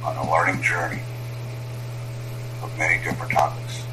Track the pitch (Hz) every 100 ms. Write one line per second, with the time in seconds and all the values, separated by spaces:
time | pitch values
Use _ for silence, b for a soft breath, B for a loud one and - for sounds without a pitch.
0 | - - - 80 - - - - - -
1 | - - - - - - - - - -
2 | - - - - - - - - - -
3 | - - - - 73 - - - -